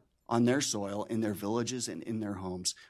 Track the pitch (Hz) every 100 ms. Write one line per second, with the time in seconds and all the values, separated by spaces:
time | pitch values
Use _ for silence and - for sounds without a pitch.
0 | _ _ - 117 120 135 143 110 98 101
1 | - 113 110 90 101 117 117 127 117 82
2 | - 110 104 95 95 90 90 - -